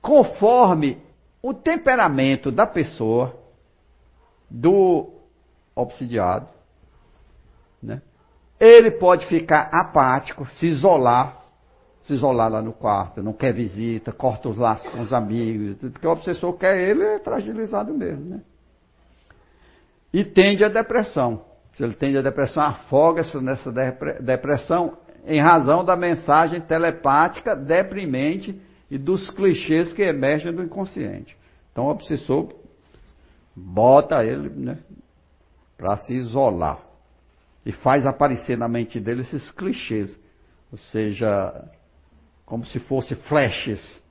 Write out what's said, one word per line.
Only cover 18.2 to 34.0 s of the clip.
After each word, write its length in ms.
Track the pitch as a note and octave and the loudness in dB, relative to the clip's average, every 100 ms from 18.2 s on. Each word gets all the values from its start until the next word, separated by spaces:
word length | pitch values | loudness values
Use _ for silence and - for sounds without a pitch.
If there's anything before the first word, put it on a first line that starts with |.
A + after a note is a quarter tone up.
| D#3 | -12
né? 160 | G3+ - _ _ _ _ _ _ _ _ _ _ _ _ _ _ _ _ | -16 -18 _ _ _ _ _ _ _ _ _ _ _ _ _ _ _ _
E 140 | F3 G3+ | -4 2
tende 400 | - G3 G3 G#3+ | 4 4 4 2
à 20 | |
depressão. 800 | G#3+ A3+ A#3 G#3 - B2 A2 - _ _ _ | 2 -2 -2 -2 -2 -2 -4 -14 _ _ _
Se 60 | |
ele 120 | A#2+ | -8
tende 240 | G#2 C#3 C3+ | -4 -2 0
à 40 | |
depressão, 400 | C3+ C3+ C3 D#3 | -2 -2 -4 0
afoga-se 760 | D3 - - C3+ D#3+ D#3+ D#3+ C#3+ | -2 -2 0 4 4 2 -4 -6
nessa 300 | B2+ C3+ C3 | -6 -6 -6
depre-, 500 | A#2+ C3 B2+ D3 - | -4 -4 -4 -8 -6
depressão 760 | B2+ B2+ C3+ D3 - E3+ E3+ - _ - - | -4 -4 -2 -4 -2 -2 -2 -8 _ -20 -4
em 140 | D3+ | 2
razão 460 | D3+ E3+ C3 E3 F3+ | 6 4 4 2 2
da 100 | F3+ | 0
mensagem 640 | F3 E3 - D3+ E3 F3 | 0 -2 2 2 2 -2
telepática 960 | D#3+ E3 E3 D#3+ C#3+ C#3+ E3+ - - E3 | -4 0 0 -2 0 2 2 -2 -6 -6
deprimente 1080 | C#3 E3+ F#3+ G3 F3+ B2+ C#3+ F#3+ G3 F#3+ - _ _ | 0 0 0 -6 -6 -4 -4 -4 -10 -16 -18 _ _
e 60 | C#3 | -8
dos 320 | C#3 F#3+ F#3+ | -2 -4 -4
clichês 640 | - F#3+ D3 - D#3 E3+ | -2 0 0 0 0 0
que 80 | - | -2
emergem 520 | G3 C#3+ C3+ D3+ E3+ | -2 0 0 -2 -4
do 80 | E3+ | -8
inconsciente. 760 | F3 F#3 F#3+ - G#2+ F#2+ - - _ _ _ | -8 -8 -10 -8 -10 -10 -18 -20 _ _ _
Então 140 | - C3 | -6 -4
o 40 | |
obsessor 640 | D3 - D3 - C#3 - - - _ _ _ - _ _ _ _ - | -4 -6 -8 -2 -4 -4 -14 -20 _ _ _ -20 _ _ _ _ -20
bota 680 | F2+ F#2 A#2+ C#3 | -8 2 6 6